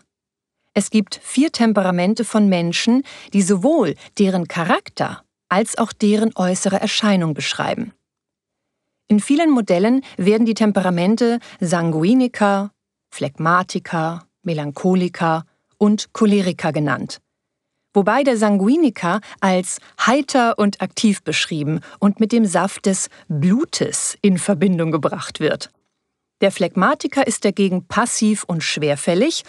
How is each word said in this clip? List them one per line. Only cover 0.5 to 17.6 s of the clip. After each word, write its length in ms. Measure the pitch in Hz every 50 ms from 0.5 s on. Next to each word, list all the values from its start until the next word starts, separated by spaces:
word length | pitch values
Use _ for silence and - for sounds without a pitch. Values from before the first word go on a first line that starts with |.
| _ _ _ _ _
Es 140 | 202 202 -
gibt 300 | - 220 202 - - - -
vier 280 | - - - 277 320
Temperamente 720 | - - 233 226 214 208 190 185 175 180 175 185 220 - 233
von 240 | - - 220 208 202
Menschen, 540 | 190 175 170 170 165 - - - 233 262 277 - - - - - -
die 100 | 196 196
sowohl 500 | 170 208 185 175 269 320 330 226 160 139 - - - _ -
deren 300 | 202 190 185 185 170 -
Charakter 760 | - 165 165 180 247 370 - - - - - - - - _ _ _ _ _ _
als 300 | 175 190 226 220 - -
auch 160 | 233 214 -
deren 380 | - - 202 208 214 220 220 -
äußere 460 | - 180 180 185 185 - 196 185 190
Erscheinung 540 | - 208 - - - 214 202 185 170 160 151
beschreiben. 580 | 139 135 - - - 147 - - - - 214 - _ _ _ _ _ _ _ _ _ _ _ _ _ _ _ _ _ _ _ _ _ _ _
In 120 | 208 208
vielen 320 | 202 - 277 294 339 320
Modellen 500 | 285 247 214 - 185 175 190 220 247 269 269 - - -
werden 280 | 180 185 208 220 240
die 100 | 220 220
Temperamente 840 | - 226 208 202 196 185 185 180 170 175 185 226 220 247 233 233 240 - - - -
Sanguiniker, 1120 | 196 170 175 175 170 165 156 156 156 185 247 262 254 247 - - 208 202 202 196 196 208 - _ _ _ _ _ _ _
Phlegmatiker, 1120 | - - 143 143 139 - 160 160 175 180 185 - - 190 - - - 170 160 160 170 175 - _ _ _
Melancholiker 1040 | _ 180 165 151 147 147 143 - - 185 185 185 180 175 175 - 175 165 160 160 165 - _ _ _ _ _ _
und 360 | 208 208 208 208 - - _
Choleriker 580 | - 226 208 202 208 190 180 170 - - 165
genannt. 480 | 147 156 151 143 131 110 101 - - - _ _ _ _ _ _ _ _